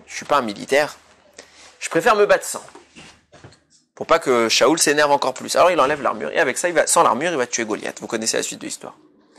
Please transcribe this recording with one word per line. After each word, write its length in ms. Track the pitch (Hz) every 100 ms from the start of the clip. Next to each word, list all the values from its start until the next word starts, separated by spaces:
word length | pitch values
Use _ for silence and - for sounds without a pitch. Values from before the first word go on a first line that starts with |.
| -
je 100 | -
suis 100 | -
pas 120 | 143
un 40 |
militaire. 520 | 113 104 - 139 147 - _ _ _ - - _ - _
Je 100 | -
préfère 260 | 165 220 214
me 120 | 202
battre 180 | 185 -
sans, 180 | - - - _ - - _ _ - - - _ _ _ -
pour 100 | 107
pas 140 | 165
que 280 | 147 120 113
Shaoul 300 | - 135 165
s'énerve 340 | 156 147 147
encore 220 | 139 135
plus. » 220 | - 113 -
Alors 140 | 170
il 80 | 165
enlève 240 | 131 151
l'armure, 280 | 117 110 -
et 80 | -
avec 200 | 151 -
ça, 100 | 175
il 60 | 156
va, 100 | -
sans 160 | 175
l'armure, 300 | 143 113 170
il 60 | 156
va 100 | 123
tuer 180 | - 110
Goliath. 340 | 104 - -
Vous 80 | -
connaissez 300 | 110 113 120
la 60 |
suite 160 | - 110
de 60 | -
l'histoire. 300 | - - - _ _ _